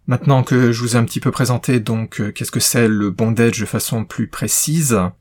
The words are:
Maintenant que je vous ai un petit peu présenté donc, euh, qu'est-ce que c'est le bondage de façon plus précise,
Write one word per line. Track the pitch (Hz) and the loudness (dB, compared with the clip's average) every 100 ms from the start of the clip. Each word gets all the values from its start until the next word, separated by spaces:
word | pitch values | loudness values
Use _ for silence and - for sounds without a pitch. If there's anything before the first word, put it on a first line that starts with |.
| - | -4
Maintenant | 123 143 135 | 0 2 2
que | 123 127 120 | 4 4 4
je | 117 | 2
vous | 120 120 | 0 0
ai | |
un | 113 | 0
petit | 117 | -2
peu | 127 | -2
présenté | - 123 120 - 123 | 0 0 0 0 0
donc, | 107 113 110 - | 0 -4 -4 -6
euh, | 104 | -6
qu'est-ce | - - | -6 -6
que | 120 | -2
c'est | - 123 113 | 0 2 2
le | 107 104 | 2 0
bondage | 92 113 113 117 - | 0 0 2 2 2
de | 104 | -4
façon | 110 - 117 | -4 -2 -4
plus | 107 - 110 | -4 -6 -6
précise, | - 110 - - 160 139 107 90 - | -4 -2 -2 0 0 2 2 0 -4